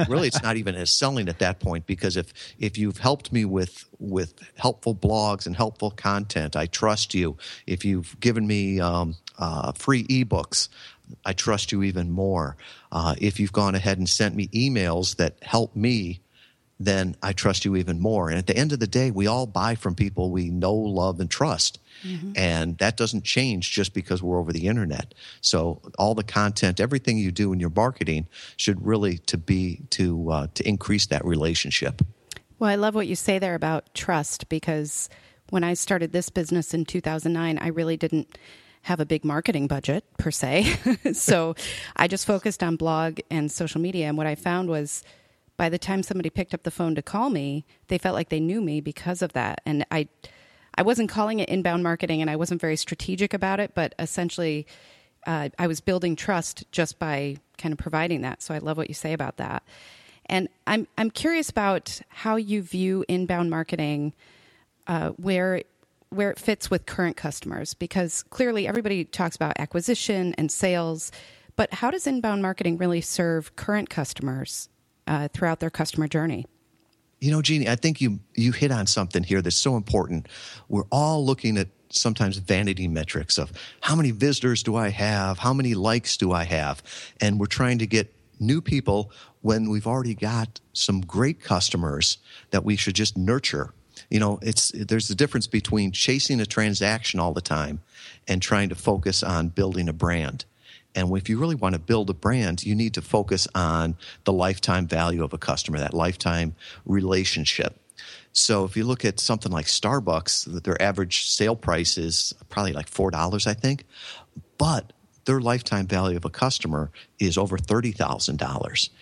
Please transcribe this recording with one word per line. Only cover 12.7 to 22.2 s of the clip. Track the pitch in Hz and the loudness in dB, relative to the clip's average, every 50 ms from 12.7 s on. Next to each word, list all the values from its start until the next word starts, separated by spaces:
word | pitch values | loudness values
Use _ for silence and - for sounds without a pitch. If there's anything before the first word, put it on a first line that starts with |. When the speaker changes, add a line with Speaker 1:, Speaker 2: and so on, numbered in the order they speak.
| - - - - | -20 -20 -12 -6
Speaker 1:
Uh, | - 82 82 82 69 - | -4 0 0 0 0 2
if | 101 104 98 - | 0 0 2 2
you've | 101 95 | 0 0
gone | - 104 101 98 95 | 2 2 2 2 2
ahead | 92 92 98 98 90 | 2 2 2 0 2
and | 90 87 | 0 0
sent | - - 110 101 107 | 2 2 2 2 0
me | 104 95 92 | -2 -4 -2
emails | - 113 127 139 127 107 90 87 82 90 92 - - | 0 0 2 2 2 2 2 2 0 0 0 0 0
that | - 85 76 - - | 0 0 0 0 -4
help | - - - 117 113 - - | -4 0 2 2 2 2 0
me, | 104 110 123 123 110 92 85 90 - _ _ _ _ - _ _ _ _ _ _ - | 0 2 2 2 2 0 -4 -6 -8 _ _ _ _ -20 _ _ _ _ _ _ -4
then | 95 101 98 95 92 90 - - - | 0 2 2 2 2 0 -2 -2 -2
I | 98 | -2
trust | 95 - - 104 92 - - | 0 2 2 2 2 2 0
you | 101 95 | 2 2
even | 92 87 90 85 82 | 2 2 0 0 2
more. | 92 110 110 98 87 80 | 2 2 2 2 2 2
And | 82 90 | 0 0
at | 92 | 2
the | - 104 | 2 2
end | 120 147 151 | 2 2 2
of | 147 120 | 2 0
the | 113 | 0
day, | 95 - 127 131 131 | 0 2 2 2 2
we | 104 98 101 | 2 2 2
all | 104 117 127 131 | 2 2 2 0
buy | 110 95 92 98 113 117 | -2 -2 0 0 0 0
from | 110 - 98 87 | 0 -2 -2 0
people | - 104 98 95 90 90 90 | 0 0 0 0 0 0 0
we | 90 92 87 85 | 0 0 0 0
know, | 90 87 90 95 107 | 0 0 2 2 2
love, | 110 110 104 95 87 90 95 90 85 | 2 0 0 0 2 2 0 0 0
and | 90 80 | -2 -2
trust. | - - 143 151 90 87 - - - - _ _ - - - | 0 0 0 2 2 0 0 -2 -2 -6 _ _ -18 -12 -10
Speaker 2:
Mm-hmm. | 185 185 160 | -8 -8 -6